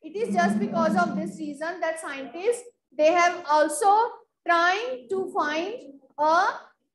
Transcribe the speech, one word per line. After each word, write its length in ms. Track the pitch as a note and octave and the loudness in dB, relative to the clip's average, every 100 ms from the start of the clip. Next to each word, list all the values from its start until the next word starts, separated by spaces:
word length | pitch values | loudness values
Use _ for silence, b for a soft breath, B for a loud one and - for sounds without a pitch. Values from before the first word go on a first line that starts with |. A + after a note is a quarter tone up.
It 140 | D#4+ F4 | -14 -6
is 180 | A#4 | -2
just 240 | F4+ G3+ - | 0 0 0
because 380 | - A3+ D#4+ E4 | -2 0 0 2
of 200 | F4 - | 0 -2
this 220 | E4 D#4+ | -6 -8
reason 420 | D4+ C#4 D#4 F4+ | -10 -8 -8 -6
that 180 | E4 D#4+ | -6 -6
scientists, 640 | F4 C#4 C4+ E4 G4 A#4+ - - _ - | -8 -10 -12 -4 -2 -2 -6 -20 _ 2
they 140 | D4+ | 4
have 340 | F4 F4 F4 - | 6 4 2 0
also 640 | D4+ D4+ D#4 G#4 G#4 A#4 - _ _ E4+ | 2 2 2 4 4 2 -4 _ _ 0
trying 600 | E4+ F4 F#4+ A#4+ B4+ A#4+ | 2 4 2 -2 -8 -6
to 220 | F#4+ F#4+ F#4+ | -6 -4 -4
find 380 | D4+ D4+ F4+ A#4 C#4+ - _ - | -2 -2 -6 -8 -14 -20 _ -2
a 300 | D4+ E4 G#4 - - _ _ | 2 4 2 -2 -10 _ _